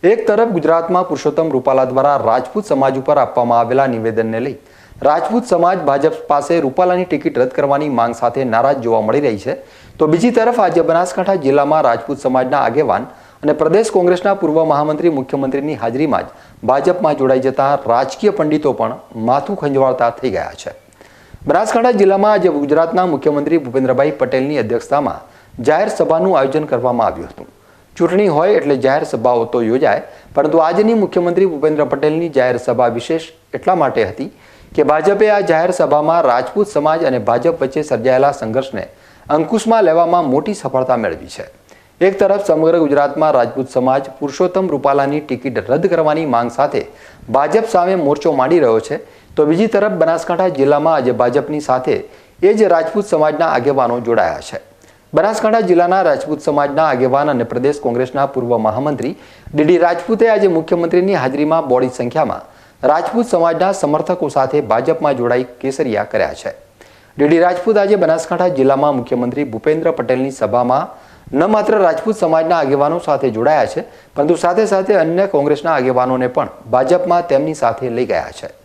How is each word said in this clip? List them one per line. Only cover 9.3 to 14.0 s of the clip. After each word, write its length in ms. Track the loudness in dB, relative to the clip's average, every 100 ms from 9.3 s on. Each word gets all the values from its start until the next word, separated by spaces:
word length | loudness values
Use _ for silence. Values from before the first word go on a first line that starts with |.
| -2
છે, 160 | -6 -8 -10 -20 -20 -2
તો 100 | 0
બીજી 240 | 2 2
તરફ 280 | 2 2 2
આજે 220 | 2 2
બનાસકાંઠા 540 | 2 2 0 -2 -2 0
જિલ્લામાં 480 | 2 2 4 2
રાજપૂત 360 | 2 0 -4 -4
સમાજના 440 | 0 0 0 0
આગેવાન 420 | 0 0 0 0 -2 -16 -20 -6
અને 100 | -2
પ્રદેશ 380 | 0 2 2 2
કોંગ્રેસના 440 | 2